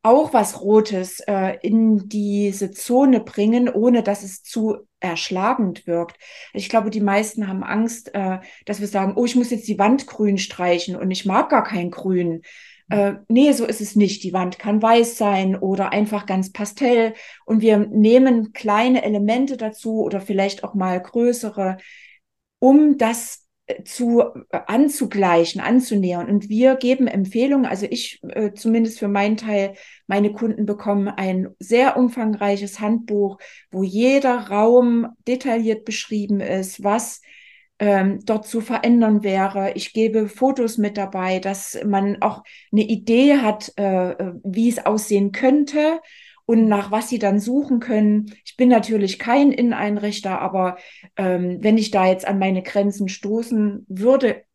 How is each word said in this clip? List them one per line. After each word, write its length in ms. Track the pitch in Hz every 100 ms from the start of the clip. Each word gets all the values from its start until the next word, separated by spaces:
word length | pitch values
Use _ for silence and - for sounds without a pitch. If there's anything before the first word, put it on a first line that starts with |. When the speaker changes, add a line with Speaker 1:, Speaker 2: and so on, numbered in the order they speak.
Speaker 1:
auch 300 | 220 262 311
was 260 | 233 208 -
Rotes, 600 | 196 214 214 196 185 -
äh, 360 | - 196 190 -
in 460 | 226 226 220 208 202
diese 600 | 208 208 202 202 196 190
Zone 500 | - - 247 269 254
bringen, 480 | - - 208 240 247
ohne 320 | - 240 240
dass 200 | 220 202
es 200 | 196 -
zu 340 | - 226 214 208 - _
erschlagend 840 | 180 170 - 185 208 247 190 175 -
wirkt. 300 | 170 170 _ - - -
Ich 160 | 208 196
glaube, 220 | 226 208
die 100 | 214
meisten 480 | 202 202 214 - 202
haben 160 | 190
Angst, 500 | - 214 226 - -
äh, 240 | 202 190 185 - - -
dass 140 | 202
wir 60 | 202
sagen, 260 | 196 190 196
„Oh, 80 |
ich 100 | 240
muss 160 | 247 240
jetzt 160 | 226 -
die 120 | 202
Wand 280 | 202 277 -
grün 300 | - 208 196
streichen 560 | - - 180 175 175 180
und 140 | 185
ich 140 | 185
mag 240 | 196 202 -
gar 160 | 247
kein 260 | - 185 175
Grün.“ 520 | - 190 185 170 165 - - - _ _
Speaker 2:
Mhm. 80 | 208
Speaker 1:
Äh, 160 | 202 202 _
nee, 240 | 233 294
so 120 | 269
ist 160 | 226 214
es 160 | 208 208
nicht. 260 | 196 -
Die 100 | 185
Wand 240 | 185 180 -
kann 240 | 202 214
weiß 340 | 220 233 233 -
sein 400 | 208 196 190 190
oder 360 | 190 196 196
einfach 340 | 202 214 208 202
ganz 260 | 190 190
pastell. 600 | - 208 - 254 240 226 220 - - -
Und 160 | 220
wir 160 | 220 214
nehmen 760 | 208 208 214 247 262 233 220
kleine 520 | - 208 208 247 254
Elemente 520 | - 208 208 240 277 254
dazu 460 | 220 214 226 220
oder 180 | - 196
vielleicht 440 | 190 196 196 196
auch 100 | 202
mal 260 | 202 185 180
größere, 760 | 185 240 240 233 220 208 190 190 - - - _ _ _ _ _
um 400 | 247 285 302 285
das, 480 | 226 233 - - _ _ -
äh, 160 | -
zu, 360 | - - 240 233 - - -
äh, 100 | - -
anzugleichen, 920 | 226 294 285 214 202 185 170 170 196
anzunähern. 680 | - 247 247 208 185 175 -
Und 200 | 202 202
wir 260 | 214 254 262
geben 300 | 247 262 247
Empfehlungen. 600 | 196 190 226 269 277 247
Also 200 | 190 202
ich, 320 | 240 - -
äh, 280 | - - 208
zumindest 440 | 208 226 226 226 220
für 100 | 202
meinen 280 | 202 208 220
Teil, 360 | 220 208 196 196 - - -
meine 260 | 196 208
Kunden 340 | 208 226 208 214
bekommen 420 | 208 208 202 196
ein 460 | 196 190 185 - _
sehr 380 | 190 240 262 -
umfangreiches 840 | 247 240 220 208 202 202 202 -
Handbuch, 580 | 214 226 226 208 196 196 - - _
wo 120 | 185
jeder 680 | 190 196 247 277 269 247 -
Raum 600 | 202 226 247 240 233 233 - -
detailliert 580 | 254 269 233 226 220 220
beschrieben 540 | 214 - 214 202 202
ist, 440 | - 190 190 -
was, 380 | 202 220 240 - _ - - _ _ _
ähm, 400 | 208 196 190 196
dort 220 | - 214 214
zu 140 | 226
verändern 600 | 220 226 240 240 220 208
wäre. 480 | 202 190 190 196 196
Ich 180 | - -
gebe 360 | 220 220 220 214
Fotos 500 | - 262 269 226 226
mit 180 | 208 208
dabei, 440 | 196 190 185 185
dass 380 | 190 196 - -
man 380 | 208 196 202 202
auch 220 | 214 - - - _
eine 100 | 208
Idee 560 | 214 214 208 233 285 285
hat, 340 | 220 214 - -
äh, 320 | 196 185 180
äh, 200 | - 196 175
wie 240 | 196 190 233
es 180 | 233 -
aussehen 460 | 214 - 202 196
könnte 680 | 196 262 294 285 302 302 330 _ - - _ -
und 220 | 226 220
nach 220 | 202 196
was 180 | 214 233
sie 100 | 240
dann 220 | 202 202
suchen 400 | 220 262 277 240
können. 520 | 240 214 214 208 214 -
Ich 120 | - -
bin 120 | 247
natürlich 500 | 233 208 220 190 190
kein 320 | 233 262 285
Inneneinrichter, 880 | 254 240 220 208 208 208 202 190 185
aber, 360 | 185 185 180 180 - - - -
ähm, 420 | 190 180 180 180
wenn 160 | 214 220
ich 120 | 214
da 160 | 202 185
jetzt 200 | 185 -
an 120 | 196
meine 240 | 190 185
Grenzen 460 | 185 202 202 202 190
stoßen 760 | 190 202 226 233 220 208 202 -
würde 560 | 190 226 269 254 - _